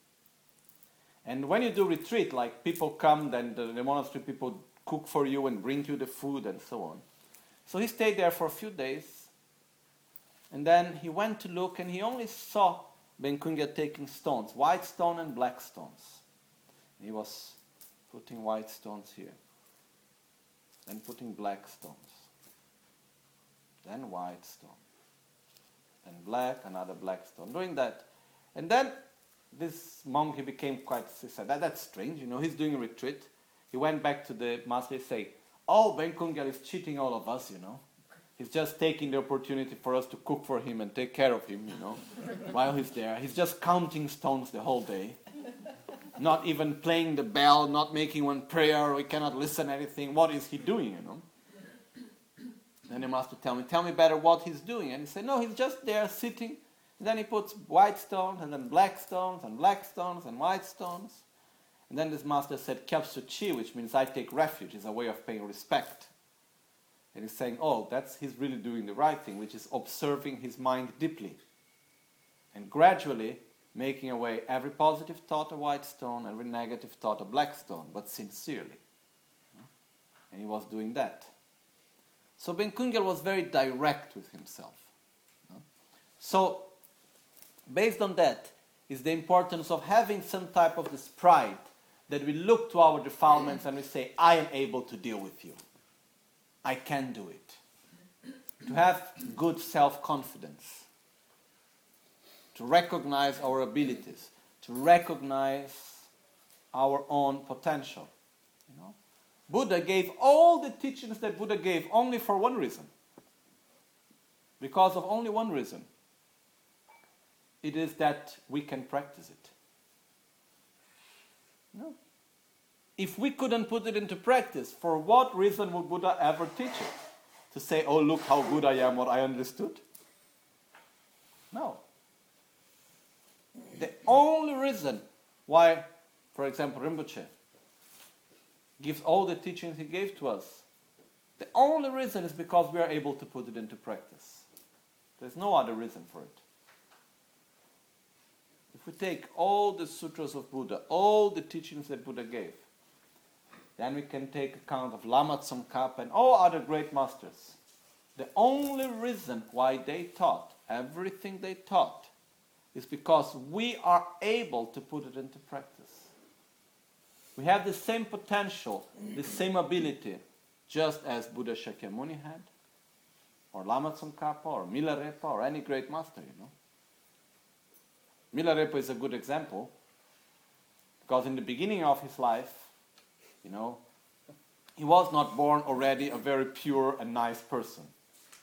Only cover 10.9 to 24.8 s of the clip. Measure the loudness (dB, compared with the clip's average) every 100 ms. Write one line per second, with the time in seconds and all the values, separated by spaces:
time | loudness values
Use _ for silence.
10.9 | -4 -6 -2 -2 -4 -6 -4 -4 -6 -8
11.9 | -4 -4 -4 -8 -10 -2 4 4 4 -8
12.9 | -20 _ -6 -4 -2 -2 -2 -2 -2 -4
13.9 | -6 -12 -6 -2 -2 -4 0 2 2 -2
14.9 | -2 -2 -2 -6 -2 -2 -4 -16 -16 -18
15.9 | -18 -20 -20 _ _ _ _ _ _ _
16.9 | -18 -10 -8 -8 -12 -18 -20 _ -20 -20
17.9 | _ _ -20 -16 -8 -4 -4 -6 -14 -14
18.9 | -14 -16 -18 -20 -20 _ _ _ _ _
19.9 | _ _ _ _ _ _ _ _ _ -16
20.9 | -16 -14 -14 -14 -8 -6 -6 -12 -20 -20
21.9 | -20 -20 -20 -20 _ -20 _ _ _ _
22.9 | _ _ _ _ _ _ _ _ _ -16
23.9 | -14 -10 -8 -10 -12 -18 -20 -20 -20